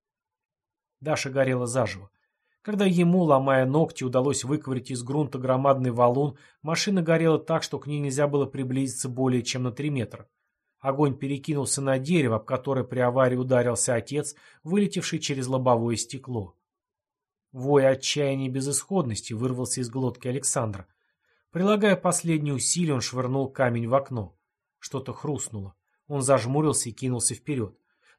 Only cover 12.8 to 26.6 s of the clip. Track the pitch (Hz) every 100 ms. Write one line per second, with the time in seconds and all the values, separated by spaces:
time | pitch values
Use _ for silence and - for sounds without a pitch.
12.8 | 127 127 123 127 127 123 127 127 123 113
13.8 | - 117 - 143 143 - _ _ 156 202
14.8 | 196 175 - 160 - 135 123 131 127 120
15.8 | 117 110 - 135 131 117 90 _ _ _
16.8 | _ _ _ _ _ _ _ 131 131 143
17.8 | 135 131 - 147 139 135 131 135 139 139
18.8 | - 190 127 104 - 110 127 127 127 131
19.8 | 117 131 123 - 127 127 - 143 110 98
20.8 | - _ _ _ _ _ _ 170 196 214
21.8 | 208 185 180 - 165 160 147 135 - 170
22.8 | 165 131 - 123 127 135 135 135 127 117
23.8 | 117 135 135 120 92 _ _ _ _ _
24.8 | - 139 - - 151 131 - 107 98 -
25.8 | _ _ - 143 127 131 113 143